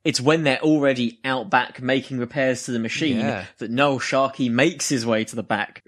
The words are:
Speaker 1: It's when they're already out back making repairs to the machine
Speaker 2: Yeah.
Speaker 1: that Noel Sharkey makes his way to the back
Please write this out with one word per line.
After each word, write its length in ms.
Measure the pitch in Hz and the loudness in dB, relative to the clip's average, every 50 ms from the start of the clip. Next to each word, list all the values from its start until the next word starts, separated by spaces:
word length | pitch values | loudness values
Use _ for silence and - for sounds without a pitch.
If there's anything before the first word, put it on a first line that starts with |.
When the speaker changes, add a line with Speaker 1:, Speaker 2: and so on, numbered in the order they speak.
| _ | _
Speaker 1:
It's 160 | 156 - - | -2 -2 2
when 240 | 123 143 160 165 156 | 2 2 2 4 4
they're 180 | 139 131 - | 2 0 2
already 560 | - 156 156 151 143 139 135 123 120 113 110 _ - | 2 2 4 4 4 2 2 2 -2 -4 -4 _ -4
out 240 | 135 131 131 110 98 | -2 -2 -2 0 2
back 300 | 139 123 120 - - - | 2 2 2 0 -6 -6
making 360 | 127 127 135 135 131 - 135 123 | -2 0 0 0 -2 -4 -6 -6
repairs 460 | 120 120 - 147 131 131 127 120 - | -6 -4 -2 0 0 0 0 -2 -4
to 80 | - | -4
the 60 | 123 117 | -4 -4
machine 380 | 113 113 - - 160 156 127 113 | -4 -4 -4 -2 -2 0 0 0
Speaker 2:
Yeah. 280 | 123 139 123 98 87 - _ _ | 0 -2 -2 -4 -8 -12 _ _
Speaker 1:
that 120 | 123 107 | -8 -4
Noel 280 | 117 127 143 147 139 123 | 0 2 2 2 2 0
Sharkey 500 | - - 139 135 135 131 - - 131 120 | -2 -2 0 0 0 0 0 -2 -2 0
makes 400 | 117 120 139 170 - - - - | 2 2 2 2 2 -2 -4 -2
his 160 | 151 123 113 | -2 -2 0
way 180 | 117 113 110 110 | 0 0 0 -2
to 100 | - - | -4 -6
the 80 | 113 | -8
back 400 | 98 - 110 104 101 - - - _ | -4 -2 -2 -2 -2 -6 -10 -20 _